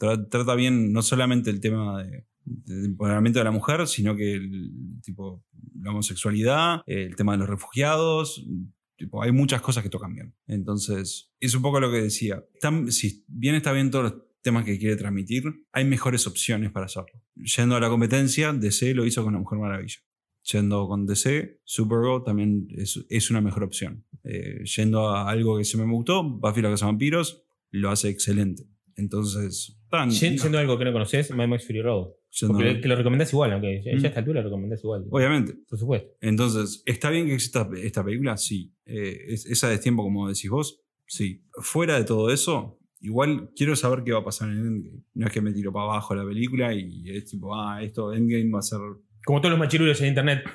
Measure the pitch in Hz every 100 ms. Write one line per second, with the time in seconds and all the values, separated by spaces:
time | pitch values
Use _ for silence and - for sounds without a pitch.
0 | 107 110 104 120 123 123 127 123 110 110
1 | 113 127 127 123 113 101 107 110 104 98
2 | 95 98 - _ - 117 - 95 101 98
3 | 104 104 113 120 113 107 123 156 165 -
4 | 104 104 104 98 95 98 87 - - 123
5 | 107 95 98 90 - - - - 98 104
6 | 104 92 104 104 113 147 170 160 - 95
7 | 92 90 101 101 98 98 - 123 143 156
8 | 165 156 147 - - 90 92 - _ _
9 | - - 120 131 139 127 - 120 98 -
10 | 92 - - - - 107 98 104 98 98
11 | 92 - - _ 120 127 139 139 127 117
12 | 107 104 107 95 - _ 151 160 - -
13 | 104 - - 120 131 151 147 135 135 131
14 | 120 - - _ 127 117 110 98 107 104
15 | 101 98 95 123 147 156 _ 131 135 131
16 | 131 123 104 - - 110 104 101 95 87
17 | - - _ - - - 120 123 117 117
18 | 113 131 135 143 151 143 104 - 127 127
19 | 117 120 107 101 98 107 104 98 98 -
20 | _ _ _ _ - 104 104 101 95 101
21 | 101 98 131 147 - - - - 107 117
22 | 123 127 123 104 104 104 - - 101 -
23 | - 117 - 117 104 98 98 - 92 113
24 | - - - 101 92 98 - - 110 110
25 | 107 101 98 113 113 107 104 110 113 117
26 | 117 185 160 110 107 107 107 101 104 107
27 | 143 165 156 - _ _ _ 98 98 101
28 | 104 98 - 101 98 - - _ _ -
29 | 101 104 104 101 101 - - - _ 165
30 | 127 110 170 139 156 151 143 120 127 117
31 | 104 139 147 127 120 120 - 107 117 104
32 | 90 - _ - 110 104 117 120 131 123
33 | 120 131 156 139 131 101 101 98 110 135
34 | 139 120 117 151 107 98 101 113 110 104
35 | 98 135 131 147 113 - - 107 120 117
36 | - _ 110 107 123 110 101 - - 110
37 | 147 165 165 135 - 127 101 92 107 107
38 | 98 113 135 104 - 101 87 _ - 107
39 | 101 92 - 113 - 120 123 104 123 117
40 | 101 101 98 98 98 131 147 - _ _
41 | - - 101 92 _ - - 156 165 139
42 | 104 110 110 143 - 147 101 - _ _
43 | 104 117 147 151 90 - 143 143 127 127
44 | 120 113 110 - 107 104 113 110 - -
45 | - - 110 110 104 101 98 98 104 107
46 | - 98 101 104 123 127 123 107 90 87
47 | 87 98 - 101 95 104 104 104 107 113
48 | 104 110 117 117 113 107 - 107 104 101
49 | _ _ - 143 175 165 147 156 160 139
50 | 139 135 143 139 -